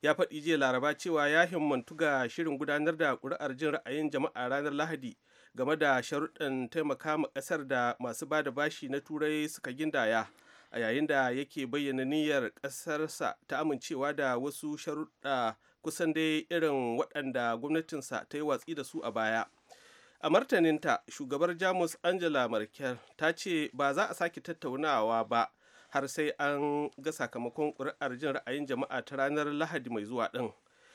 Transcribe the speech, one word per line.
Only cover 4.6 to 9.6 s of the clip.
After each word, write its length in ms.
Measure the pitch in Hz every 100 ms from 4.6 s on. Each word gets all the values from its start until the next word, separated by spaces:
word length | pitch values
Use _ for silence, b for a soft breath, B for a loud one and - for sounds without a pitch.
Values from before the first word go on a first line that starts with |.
| 147
Lahadi 420 | 143 156 156 131 - b b b -
game 200 | 131 156
da 240 | 151 131
sharuɗan 680 | 120 147 156 - 143 135 120
taimaka 480 | 165 151 131 160 151
ma 80 | 151 -
ƙasar 320 | - 160 135
da 260 | 135 120 117
masu 260 | 123 113 151
ba 160 | 151
da 60 | 143
bashi 360 | 127 151 147 139
na 100 | 139
Turai 480 | 139 151 151 151 151
suka 240 | -